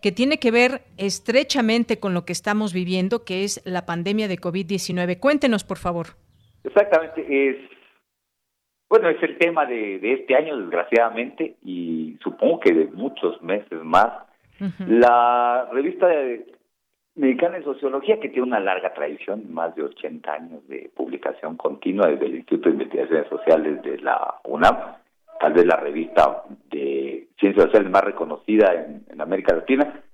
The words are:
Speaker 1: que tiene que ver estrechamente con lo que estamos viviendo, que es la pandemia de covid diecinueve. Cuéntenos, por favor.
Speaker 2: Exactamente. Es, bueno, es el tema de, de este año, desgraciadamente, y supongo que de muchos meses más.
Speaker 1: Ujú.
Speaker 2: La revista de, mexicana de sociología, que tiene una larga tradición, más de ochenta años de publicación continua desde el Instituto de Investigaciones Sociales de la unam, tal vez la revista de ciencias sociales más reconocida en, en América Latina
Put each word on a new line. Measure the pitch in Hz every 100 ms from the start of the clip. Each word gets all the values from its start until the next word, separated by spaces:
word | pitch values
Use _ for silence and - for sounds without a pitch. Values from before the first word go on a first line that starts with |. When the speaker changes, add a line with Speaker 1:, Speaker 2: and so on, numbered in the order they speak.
Speaker 1:
que | 208
tiene | 185 262 302
que | 240
ver | 226 247 262 _ -
estrechamente | 196 185 - 240 302 285 226 226 233 214
con | 202
lo | 180
que | 170
estamos | 175 - 208 214
viviendo, | 180 180 185 185 233
que | 233 185
es | 196 -
la | - 180 170
pandemia | 170 175 208 214
de | 180
covid | 180 175 175
diecinueve. | 190 - 180 175 175
Cuéntenos, | 262 294 277 214
por | - 185
favor. | 185 170 165 _ _ _ _ _
Speaker 2:
Exactamente. | 135 - 202 165 160 - 147 139 135
Es, | 131 - - _ _ _ _ _ _ _ _ _ _ _
bueno, | 220 170
es | 156
el | 165 -
tema | 170 160 139
de, | 120 107 95
de | 101
este | 131 - 135
año, | 156 139
desgraciadamente, | 90 85 90 117 117 110 123 - 160 -
y | - 90 85 80 78 -
supongo | 95 - 135 170
que | 98
de | 80 78
muchos | 92 131 - 90 -
meses | 82 104 - 82
más. | 80 87 107 - - _ _ _
Speaker 1:
Ujú. | 196 - 185
Speaker 2:
La | 113 120 120 120 120 120 123 123
revista | 123 147 - 180
de, | 156 131 117 - _ _ _ _ _ _ -
mexicana | 135 127 170 175
de |
sociología, | 143 135 139 135 139 214
que | 143
tiene | 131 127
una | 113
larga | 98 92 92
tradición, | - 73 73 - 107 110
más | 82 82
de | 80
ochenta | 71 - 76 78 -
años | 76 82 78 69
de | 67 -
publicación | - 64 71 - 71 78 80
continua | - 71 90 98 90
desde | 71 71
el | -
Instituto | - 82 -
de | 71
Investigaciones | - - 65 80 71
Sociales | 76 - 80 78 71
de | 73 71
la | - 64 - -
unam, | - 73 92 123 - - _ _ _ -
tal | 76
vez | 80 87
la | 80
revista | 73 76 82 - 71 - - - _
de | 76 69 69 69 67 - _
ciencias | 98 98 85
sociales | 107 95
más | 98
reconocida | 101 98 80 76 - 107 101
en, | 87 78 71 -
en | 76
América | 78 95 -
Latina | 82 - 135 147 - -